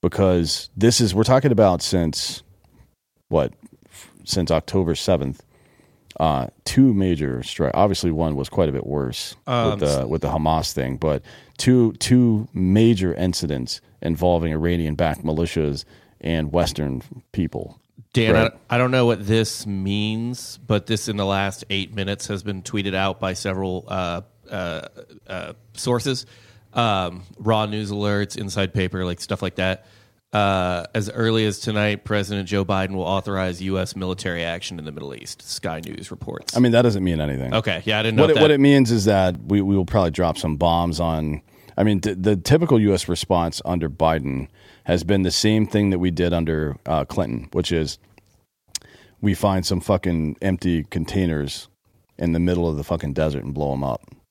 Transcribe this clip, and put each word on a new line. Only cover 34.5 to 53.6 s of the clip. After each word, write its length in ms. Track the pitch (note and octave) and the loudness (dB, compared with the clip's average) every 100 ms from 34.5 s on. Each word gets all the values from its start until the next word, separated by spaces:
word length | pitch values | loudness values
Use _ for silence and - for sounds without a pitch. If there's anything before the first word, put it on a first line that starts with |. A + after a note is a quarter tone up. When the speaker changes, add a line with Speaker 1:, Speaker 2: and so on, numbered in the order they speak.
| E2+ - F2 | -6 -10 -10
Speaker 2:
in 60 | |
the 80 | D#2 | -12
Middle 200 | C#2+ C#2+ | -12 -14
East. 280 | B1 - - | -14 -16 -18
Sky 380 | - - F2+ D#2+ | -12 -10 -8 -8
News 260 | D#2+ - F#2 | -10 -14 -14
reports. 440 | - - - - A#2 | -14 -12 -10 -4 2
Speaker 1:
I 40 | |
mean, 100 | B2 | 6
that 100 | A#2 | 6
doesn't 200 | A#2+ G2+ | 4 2
mean 180 | F#2 E2 | 0 0
anything. 320 | D2+ C2+ B1+ | -2 -2 -2
Speaker 2:
Okay, 280 | A2+ A2 E2 | -2 0 -4
yeah, 140 | G#2 G#2+ | -2 0
I 40 | |
didn't 120 | A2 A2 | 2 4
know 60 | |
Speaker 1:
What 60 | D#3 | 4
Speaker 2:
if 60 | D3+ | 6
Speaker 1:
it, 40 | |
what 80 | D#3 | 6
Speaker 2:
that 60 | |
Speaker 1:
it 60 | D3 | 6
means 320 | C#3 C#3 A#2+ | 8 8 6
is 120 | A#2 G2+ | 4 4
that 340 | G2+ F#2 F2+ | 4 4 0
we, 160 | A1+ G2+ | 0 0
we 160 | G2 G2 | 4 2
will 80 | F2 | 2
probably 260 | A2 F2 | 2 2
drop 260 | D#2 E2+ D#2 | 2 0 0
some 180 | E2+ D2+ | -4 0
bombs 440 | E2+ E2+ F2 D#2+ | 2 2 0 -2
on. 420 | E2+ D#2+ D#2 D2+ _ _ - - | -2 -2 -2 -6 _ _ -14 0
I 60 | |
mean, 160 | G#2+ G2+ | 2 2
t-, 120 | G#2+ | -2
the 220 | F#2+ F#2+ G2+ | 0 2 0
typical 420 | - D3+ E3 A#2+ | 4 2 6 4
U 140 | G#2 | 4
S 140 | F#2+ - | 2 0
response 520 | F2 - F2+ E2+ - | -4 0 0 0 -4
under 240 | - F2 D#2+ | -4 -2 -2
Biden 560 | C#2+ D#2+ D#2+ C2 C2+ C2+ _ - - | 2 2 2 -2 -6 -8 _ -20 -16
has 180 | - F2 | -2 -2
been 200 | E2 G2 | 2 0
the 80 | F2+ | 2
same 340 | - G#2+ A2 G#2 | 0 2 2 2
thing 240 | G#2+ G2+ | 2 2
that 80 | F#2 | 2
we 140 | F#2 | 0
did 200 | E2+ F2 | 0 0
under, 440 | E2+ E2 D#2 D2+ C2+ - | 0 0 -2 -2 -6 -2
uh, 180 | D#2 | -2
Clinton, 440 | C#2 - C#2+ A#1 C#2+ | -2 -4 -4 -4 -6
which 200 | - E2+ | -4 -2
is 260 | E2+ D2+ - _ _ _ _ _ _ _ - - - _ _ | -2 -2 -8 _ _ _ _ _ _ _ -16 -16 -20 _ _
we 140 | G#2 | -2
find 320 | F#2 G#2 F#2+ E2+ | 2 2 2 0
some 140 | F#2 | -4
fucking 560 | - F#2+ F#2 E2+ D#2 - | 0 0 2 0 -2 -2
empty 440 | G2 F2+ F#2 E2 | -2 0 0 0
containers 840 | D2 F2 D#2+ G2 F2+ D#2 C#2+ - - _ _ _ _ - | -2 -6 -4 0 0 0 -4 -8 -16 _ _ _ _ -6
in 140 | E2+ | -2
the 80 | E2 | 0
middle 280 | F2 F2+ E2+ | 0 0 0
of 80 | D2+ | -2
the 80 | |
fucking 300 | C#2+ E2+ D2+ | -4 -4 -4
desert 280 | C2+ D#2 C#2 | -2 -2 -2
and 80 | B1+ | -6
blow 200 | C#2 | -6